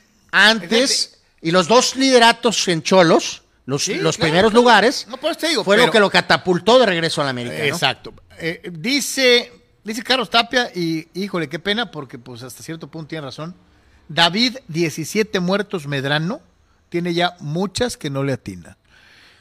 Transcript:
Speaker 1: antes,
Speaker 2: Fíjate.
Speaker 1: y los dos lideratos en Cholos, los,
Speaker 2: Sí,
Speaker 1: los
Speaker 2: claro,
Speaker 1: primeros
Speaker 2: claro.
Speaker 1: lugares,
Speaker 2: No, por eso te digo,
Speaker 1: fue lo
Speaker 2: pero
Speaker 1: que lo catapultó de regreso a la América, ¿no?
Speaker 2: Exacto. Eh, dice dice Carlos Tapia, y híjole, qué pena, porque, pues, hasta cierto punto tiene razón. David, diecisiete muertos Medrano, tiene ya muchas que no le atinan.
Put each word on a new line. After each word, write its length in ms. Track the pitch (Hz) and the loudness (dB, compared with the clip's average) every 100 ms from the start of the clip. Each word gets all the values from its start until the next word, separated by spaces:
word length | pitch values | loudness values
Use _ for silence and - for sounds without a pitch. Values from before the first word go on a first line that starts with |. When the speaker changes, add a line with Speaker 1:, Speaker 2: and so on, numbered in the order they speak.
| _ _ - | _ _ -4
Speaker 1:
antes, 760 | 175 208 226 170 226 269 - - | 4 4 4 0 0 2 0 -4
Speaker 2:
Fíjate. 420 | _ _ _ 165 | _ _ _ 0
Speaker 1:
y 20 | |
los 160 | 180 170 | 0 4
dos 280 | 233 240 254 | 4 2 0
lideratos 720 | 269 254 233 233 240 202 - | 4 6 6 4 0 -2 -2
en 140 | 165 | -2
Cholos, 600 | - 190 170 226 - - _ _ | 2 4 6 4 0 -12 _ _
los, 200 | - 139 | -8 -4
Speaker 2:
Sí, 100 | - | -4
Speaker 1:
los 220 | 269 160 151 | -2 -2 0
Speaker 2:
claro, 120 | 160 | 0
Speaker 1:
primeros 200 | 160 220 | 2 4
Speaker 2:
claro. 120 | 214 | 4
Speaker 1:
lugares, 440 | 240 214 214 285 - | 6 6 4 0 -8
Speaker 2:
No, 80 | 254 | -8
por 140 | 302 | -6
eso 100 | 320 | -4
te 80 | 320 | -2
digo, 160 | 294 | -2
Speaker 1:
fue 120 | 175 208 | 2 4
lo 80 | |
Speaker 2:
pero 80 | 247 | 4
Speaker 1:
que 80 | 226 | 4
lo 100 | 196 | 2
catapultó 680 | 185 - 165 - 175 - 247 | 2 2 0 0 -2 4 4
de 80 | 233 | 6
regreso 360 | 170 165 160 | 2 -2 -2
a 20 | |
la 60 | 143 | -4
América, 260 | 123 120 156 | -4 -8 -4
¿no? 80 | |
Speaker 2:
Exacto. 480 | 151 165 139 117 113 - _ - | -4 -2 -2 -2 -10 -20 _ -10
Eh, 220 | 165 175 180 | -8 -8 -12
dice 840 | 170 185 277 - - 262 240 233 - _ _ | -10 -4 -4 -4 -2 2 2 0 -16 _ _
dice 180 | 196 226 | -12 -10
Carlos 280 | 226 254 220 | -4 -2 0
Tapia, 400 | 233 233 254 240 | -2 0 -2 -2
y 340 | 180 165 160 156 | -4 -4 -4 -8
híjole, 340 | 175 196 190 151 | -10 -6 -4 -6
qué 100 | 160 | -6
pena, 320 | 202 208 226 | -4 -4 -4
porque, 280 | 151 135 131 | -10 -14 -16
pues, 240 | 117 120 | -18 -18
hasta 200 | 123 - | -16 -18
cierto 260 | - 160 156 | -14 -14 -14
punto 200 | 160 156 | -16 -14
tiene 180 | 160 139 | -12 -12
razón. 280 | 120 160 185 _ _ _ _ - | -12 -14 -14 _ _ _ _ -10
David, 500 | 156 170 185 247 208 - | 0 2 2 -2 -4 -10
diecisiete 720 | 160 170 151 151 202 214 196 | -2 -2 -2 -6 -2 -2 -2
muertos 460 | 180 196 202 185 143 | 0 -2 -2 -8 -6
Medrano, 540 | 143 135 151 160 262 _ _ _ _ _ | -4 -2 -2 -2 -6 _ _ _ _ _
tiene 260 | 170 175 | -6 -4
ya 220 | 170 175 - | 0 -2 -2
muchas 560 | 147 156 196 - 247 - | -8 -4 -4 -2 -4 -4
que 140 | 151 | -8
no 120 | 135 | -4
le 120 | 139 | -4
atinan. 420 | 127 - 92 82 - _ _ _ _ _ _ | -4 -8 -14 -16 -20 _ _ _ _ _ _